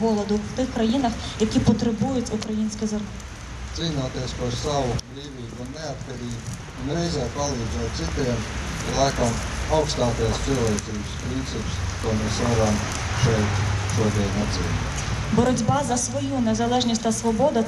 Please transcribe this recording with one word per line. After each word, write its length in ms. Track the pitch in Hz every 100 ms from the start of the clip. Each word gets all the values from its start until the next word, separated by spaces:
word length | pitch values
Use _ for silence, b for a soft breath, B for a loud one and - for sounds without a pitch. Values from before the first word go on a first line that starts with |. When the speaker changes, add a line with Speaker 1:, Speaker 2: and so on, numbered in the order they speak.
Speaker 1:
голоду 340 | 226 214 196 208
в 200 | - -
тих 180 | 254
країнах, 380 | 240 226 269 240 - B B
які 200 | 214 -
потребують 760 | - 214 233 214 254 262 226
українське 540 | 220 - 214 214 - 214
зерно. 200 | 214 208 - - - - - - -
Speaker 2:
Cīnoties 560 | 165 143 131 131 127 -
par 120 | 123 120
savu 280 | 151 143 127 117 -
brīvību 440 | 135 143 131 117 110
un 60 | 127 147
neatkarību 640 | 160 127 - 123 120 117 107 - - -
un 40 | 127 165
reizē 280 | 170 - - 147
palīdzēt 600 | 143 123 113 117 113 -
citiem, 380 | 165 - 131 117 107 - - - -
ir 60 | 127
laikam 340 | 135 127 120 110 - - - 156
augstākais 600 | 147 - 123 117 113 104 -
cilvēcības 720 | 131 113 104 - 107 104 -
princips, 500 | - - - - - - - -
ko 120 | 117 110
mēs 180 | 107 - 120
varam 320 | 120 107 104 - - - -
šeit 340 | 123 110 104 95 - - - -
šodien 420 | 110 101 101 98
atzīmēt. 580 | 104 92 85 85 - - - - -
Speaker 1:
Боротьба 500 | 208 240 240 220 269 269
за 100 | 240
свою 420 | - 277 277 277
незалежність 600 | 226 220 233 247 240 226
та 100 | 233
свободу — 520 | 220 233 214 285 240